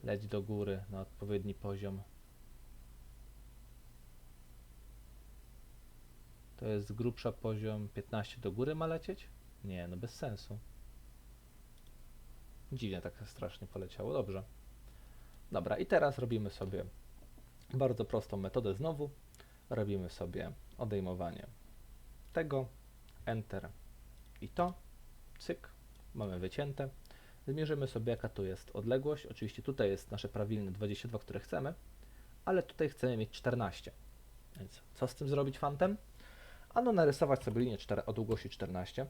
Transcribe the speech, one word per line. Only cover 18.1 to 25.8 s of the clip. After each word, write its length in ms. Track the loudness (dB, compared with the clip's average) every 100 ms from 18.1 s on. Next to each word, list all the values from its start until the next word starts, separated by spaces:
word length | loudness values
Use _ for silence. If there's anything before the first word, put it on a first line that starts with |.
| 2 2 0
metodę 380 | 2 4 4
znowu. 360 | 4 2 2 -2 -4 -18 -18 -18 -20 -2
Robimy 400 | 2 4 2 0
sobie 420 | -2 -2 0 -2 -4 -12 -4
odejmowanie 680 | 2 2 2 0 0 -2 -8 -12 -16 -16 -16 -16 -16 -16 -2
tego, 360 | 0 4 2 2 -6 -18 -18 -18 -6
Enter 440 | 0 0 0 -4 -4 -10 -14 -16 -16 -16 -16 -10
i 80 | -4
to, 260 | 2 2 2 -12 -16 -16 -16 -16 -12
cyk, 300 | -4 -4 -4 -16